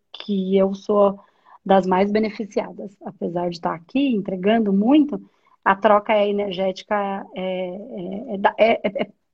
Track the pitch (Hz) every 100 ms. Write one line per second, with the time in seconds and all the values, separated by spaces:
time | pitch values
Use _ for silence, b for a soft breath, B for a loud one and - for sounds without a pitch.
0 | _ - - 202 185 190 196 196 - 202
1 | 202 196 B B B B 202 196 185 185
2 | 202 208 220 - 208 - 208 - 208 -
3 | 196 - 190 170 175 170 180 170 - 262
4 | 277 220 196 190 190 233 208 196 220 302
5 | 285 202 b b b b - 196 220 208
6 | 208 214 208 202 202 180 190 185 - 208
7 | 202 196 196 - 185 185 185 185 226 226
8 | 175 196 254 196 208 - 220 - 202 -
9 | 190 _ _